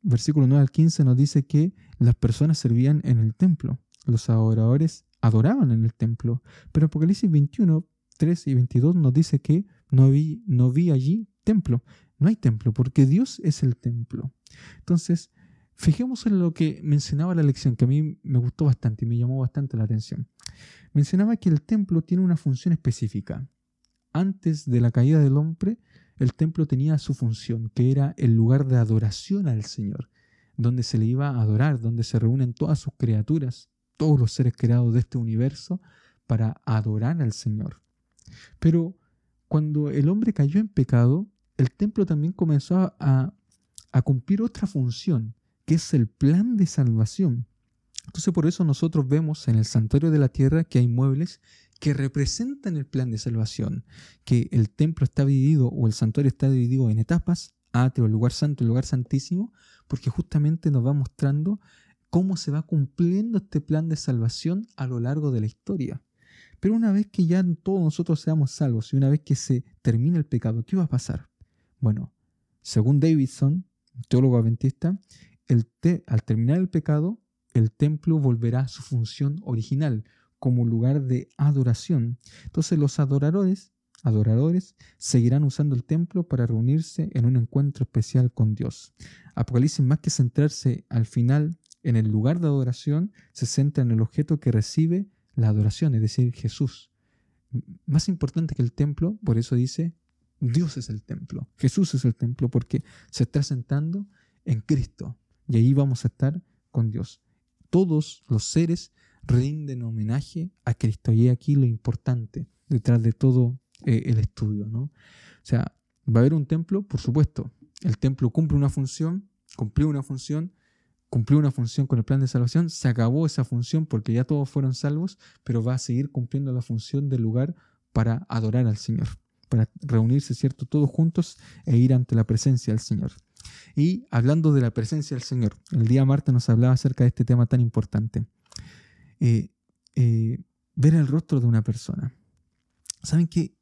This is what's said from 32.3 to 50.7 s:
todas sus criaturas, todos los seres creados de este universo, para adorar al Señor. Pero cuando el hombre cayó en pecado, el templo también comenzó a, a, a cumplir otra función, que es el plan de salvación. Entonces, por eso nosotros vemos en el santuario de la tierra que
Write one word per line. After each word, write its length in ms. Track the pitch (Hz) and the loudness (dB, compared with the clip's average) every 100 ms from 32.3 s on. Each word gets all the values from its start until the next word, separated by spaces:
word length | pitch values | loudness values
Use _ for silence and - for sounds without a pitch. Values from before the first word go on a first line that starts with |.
| 131 123 120 | 2 -2 -2
todas 240 | 151 156 | -2 -2
sus 140 | - - | -4 -4
criaturas, 720 | 120 107 107 156 131 - _ _ _ _ | -2 0 0 -2 -4 -10 _ _ _ _
todos 220 | 156 147 | 2 4
los 120 | 117 | 2
seres 220 | - 123 - | 0 -2 0
creados 360 | 123 120 120 | 0 2 2
de 80 | 117 | 0
este 180 | 120 123 | 0 -4
universo, 600 | 113 110 131 139 - 185 _ _ _ _ _ | -4 -2 -2 -4 -10 -10 _ _ _ _ _
para 340 | 117 110 - - | -2 -2 -4 -4
adorar 560 | 113 107 107 117 170 | -2 -2 -2 -2 -2
al 120 | 123 | -2
Señor. 500 | - - 107 107 - _ _ _ _ - - - - | -4 -6 -4 -6 -10 _ _ _ _ -20 -20 -20 -2
Pero 400 | 165 170 165 - _ _ _ _ _ | 2 2 -2 -8 _ _ _ _ _
cuando 440 | 151 151 147 147 | -2 0 -2 -2
el 180 | 135 143 | 0 2
hombre 240 | 202 226 | 2 0
cayó 260 | - 143 180 | 0 0 2
en 80 | 220 | 0
pecado, 600 | - 131 120 120 147 208 _ _ - | -2 2 4 4 2 -2 _ _ -2
el 140 | 131 | -2
templo 360 | _ 208 220 190 | _ -4 0 0
también 260 | 151 156 | 0 -2
comenzó 440 | 185 165 147 - 180 | -2 0 0 0 0
a, 180 | 185 _ | 0 _
a, 340 | 147 131 143 _ _ _ _ - _ | 0 2 0 _ _ _ _ -20 _
a 100 | 131 | -2
cumplir 400 | 123 131 - 196 | 0 -2 0 0
otra 240 | 226 - 202 | 0 -4 -4
función, 720 | 151 123 117 - 135 110 - _ _ - | -2 -4 -4 -2 -2 -4 -12 _ _ -2
que 100 | 160 | -2
es 180 | - | 2
el 140 | 147 113 | 0 0
plan 500 | _ 139 170 226 226 | _ 2 2 2 0
de 80 | 180 | 0
salvación. 840 | - 123 113 110 - 185 120 120 _ _ _ _ - - | 2 0 2 0 0 -2 -2 -6 _ _ _ _ -20 -16
Entonces, 280 | - 175 | -4 -2
por 140 | 175 156 | 0 0
eso 160 | - | 0
nosotros 440 | 170 139 165 160 131 | 0 0 0 0 0
vemos 400 | 147 160 151 - | 0 0 -4 0
en 80 | 113 | 0
el 100 | 107 | 2
santuario 440 | - 110 139 165 | 0 2 2 2
de 100 | 156 | 2
la 100 | 135 | 2
tierra 340 | - 135 156 | 2 2 2
que 160 | 165 | 0